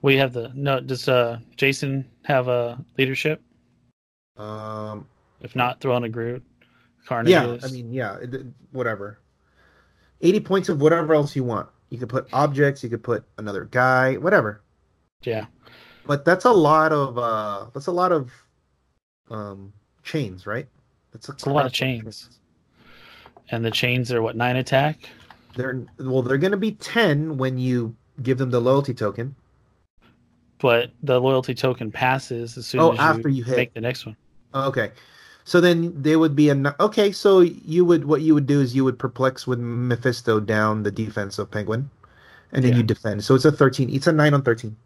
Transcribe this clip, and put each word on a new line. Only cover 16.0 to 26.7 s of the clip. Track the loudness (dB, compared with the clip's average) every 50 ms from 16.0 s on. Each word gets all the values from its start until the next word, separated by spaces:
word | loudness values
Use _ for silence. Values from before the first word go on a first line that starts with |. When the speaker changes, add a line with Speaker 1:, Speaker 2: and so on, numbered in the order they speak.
| _ -4
Speaker 2:
But | -4 0 4
that's | 2 2 4 4
a | 4
lot | 6 6 6 6 6 6 4 4
of, | 2 0 0 -2 -2 -2
uh, | -2 -2 -2 -2 -4 -4 -8 -8 -10 -12 -14
that's | -10 -6 -4
a |
lot | -2 0 2 2
of, | 2 0 0 -4 -14 _ _ _ _ _ _ _ _ _ _ _ _ _ _ _ _ _ _ _
um, | -12 -12 -12 -12 -14 -16 -18 -20 -20 _ _ _ _ _ _
chains, | -8 -6 -6 -6 -6 -10 -14 -10 -8
right? | -8 -8 -10 -12 _ _ _ _ _ _ _ _
That's | _ -20 -18 -18
a | -16
Speaker 1:
It's | -8 -4
a | -2
lot | 0 0 0 0
of |
Speaker 2:
crap | -2 -4 -4
load | -2 -4 -6
of | -10
Speaker 1:
chains. | -14 -18 -18 -20 _ _ _ _ _ _ _ _ _ _ _ _ _ -20 -20 -20 -20 -20 -20 -20 -20 _ -20 _ _
And | -8 -4 -4
the | -4
chains | -2 0 0 0 0 0 -2 -2
are | -2 -2
what, | -2 -2 -2
nine | -2 -2 0 0
attack? | -2 -2 0 0 2 2 2 -2 -6 -14 -20 -20 _ -20 _ -20 _ _ _ -10
Speaker 2:
They're, | -8 -6 -6 -6 -8 -10 -12 _ _
well, | -6 -2 0 0 0
they're | 2 0 2
gonna | 2 0 0 0
be | -2 -4